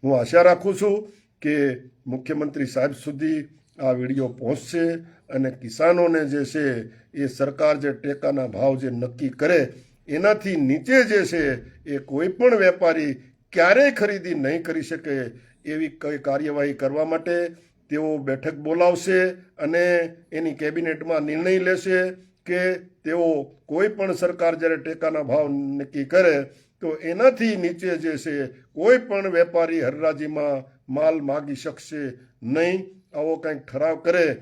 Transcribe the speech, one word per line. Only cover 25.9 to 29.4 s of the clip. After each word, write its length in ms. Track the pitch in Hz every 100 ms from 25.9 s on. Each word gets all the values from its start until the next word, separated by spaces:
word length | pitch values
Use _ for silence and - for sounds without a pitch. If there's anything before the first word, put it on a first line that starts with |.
| 143
કરે, 380 | 135 175 180 143 139 - _ _
તો 160 | 170 156
એનાથી 600 | 165 175 254 247 226 208
નીચે 420 | 170 170 185 165
જે 180 | 160 147
છે 300 | 160 143 131
કોઈ 520 | - _ - 196 254
પણ 300 | - 202 196
વેપારી 520 | 170